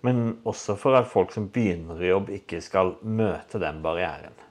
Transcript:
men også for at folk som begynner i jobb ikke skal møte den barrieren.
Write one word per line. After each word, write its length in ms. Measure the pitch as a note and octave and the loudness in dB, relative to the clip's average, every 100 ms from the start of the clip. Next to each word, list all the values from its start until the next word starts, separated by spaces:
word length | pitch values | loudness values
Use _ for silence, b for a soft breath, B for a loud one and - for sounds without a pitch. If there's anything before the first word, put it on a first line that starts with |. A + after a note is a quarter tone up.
men 340 | B2 B2 A#2 A2+ A2+ | 2 2 0 -2 -6
også 300 | G#2+ - G2+ | -6 -4 0
for 160 | C#3 | 4
at 140 | C3 A#2 | 4 4
folk 220 | G#2+ F2+ | 2 0
som 160 | - G2 | -2 -4
begynner 540 | B2+ G#2+ E2+ E2 E2 | 0 0 0 -6 -2
i 100 | F2+ | 2
jobb 160 | F#2+ G2+ | 2 2
ikke 300 | G2+ - E2+ | -10 -8 -10
skal 300 | - F#2+ F#2 - | -2 2 2 0
møte 560 | A2 A2 G#2+ D#2+ - G#2+ | -4 0 0 -2 -6 -4
den 220 | D#2+ D#2 | -4 -4
barrieren. 540 | D#2+ E2+ F2+ D2+ D2+ - - | -4 -2 -4 -6 -16 -20 -20